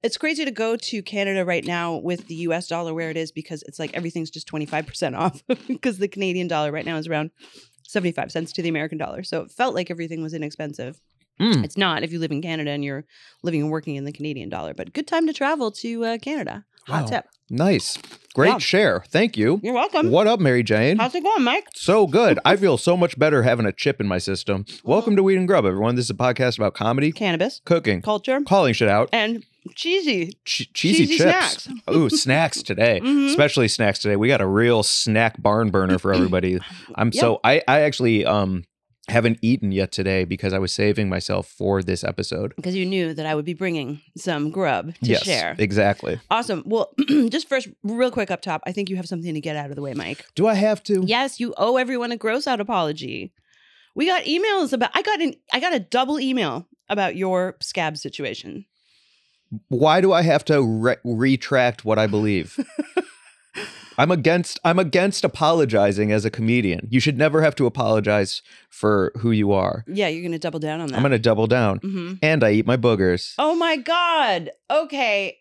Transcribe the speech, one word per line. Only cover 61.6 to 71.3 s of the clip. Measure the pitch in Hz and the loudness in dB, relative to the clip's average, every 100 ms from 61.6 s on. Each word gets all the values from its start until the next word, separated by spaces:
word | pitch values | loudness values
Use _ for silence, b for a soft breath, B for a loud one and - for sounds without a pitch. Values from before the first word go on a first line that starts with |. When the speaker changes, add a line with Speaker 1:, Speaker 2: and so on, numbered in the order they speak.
| 123 113 | 2 0
Speaker 2:
what | 107 107 | 0 2
I | 107 | 2
believe? | 104 107 95 78 - | 2 2 0 -2 -8
Speaker 1:
<laughs> | - - 294 - 349 - _ _ _ B 208 B B - | -8 -8 -4 -4 -6 -16 _ _ _ B -14 B B 0
Speaker 2:
I'm | 151 | 2
against, | 175 156 175 170 - | 4 4 2 0 -2
I'm | 170 175 | 0 2
against | 175 175 196 190 | 2 2 0 0
apologizing | - - 156 165 135 107 101 101 107 | -2 2 2 4 4 4 4 2 2
as | 107 | 2
a | 107 | 0
comedian. | - 113 123 101 85 110 | -2 0 2 2 -2 0
You | 127 | 0
should | 131 123 | 2 2
never | 151 151 | 2 4
have | 156 - | 2 2
to | 127 | 0
apologize | 120 113 110 104 104 98 - b b b | 2 2 2 2 2 0 -4 b b b
for | - 110 104 92 113 | -2 2 4 2 0
who | 117 | 0
you | 107 101 | 2 4
are. | 98 92 - 113 | 2 2 -4 -6
Speaker 1:
Yeah, | 196 190 | -2 -2
you're | 160 | -2
gonna | 175 165 | -6 -6
double | 170 156 | -6 -6
down | 151 156 | -6 -6
on | 156 | -6
that. | 123 | 0
Speaker 2:
I'm | |
gonna | 139 123 | 2 2
double | 113 | 2